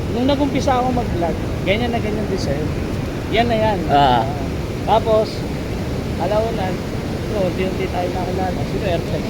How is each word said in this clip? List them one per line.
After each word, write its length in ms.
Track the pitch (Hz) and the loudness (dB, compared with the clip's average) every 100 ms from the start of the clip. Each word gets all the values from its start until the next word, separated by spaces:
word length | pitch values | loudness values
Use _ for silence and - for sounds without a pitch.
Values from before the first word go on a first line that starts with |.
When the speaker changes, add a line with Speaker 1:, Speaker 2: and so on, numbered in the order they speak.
| - 196 | -2 0
Speaker 1:
Nung 100 | 262 | 2
nag-umpisa 460 | 277 285 277 - 254 | 2 2 2 2 2
ako 80 | 254 | 2
mag-vlog, 460 | 240 214 175 170 147 - - | 2 0 0 0 0 -2 -2
ganyan 300 | 160 208 240 | 0 2 2
na 80 | 233 | 0
ganyan 260 | 208 214 202 | 0 -2 -2
din 140 | 185 | -2
sa'yo. 260 | - 143 151 - - - - - - | 0 0 0 -2 -2 -2 -4 -4 -2
Yan 160 | 208 240 | 2 2
na 100 | 220 | 2
yan. 200 | 214 196 156 | 2 2 2
Speaker 2:
Ah. 400 | 143 143 120 113 107 - - - - - | 4 6 4 2 -2 -2 -4 -4 -4 2
Speaker 1:
Tapos, 440 | 214 226 220 214 - - - - - - - - - | 2 4 2 2 -2 -4 -4 -4 -4 -2 -2 -2 -2
alaunan, 560 | 170 208 226 220 185 185 - - - - - | 0 2 0 0 -2 -2 -4 -4 -4 -4 -2
no, 60 | 202 185 | 0 0
unti-unti 400 | 165 185 185 190 | 0 -2 -2 -2
tayo 180 | 180 180 | -2 -2
nakilala. 480 | 185 185 180 185 180 - | -2 -2 -2 -2 -2 -2
Swerte. 480 | - 185 170 156 156 139 | -2 0 0 -2 -4 -4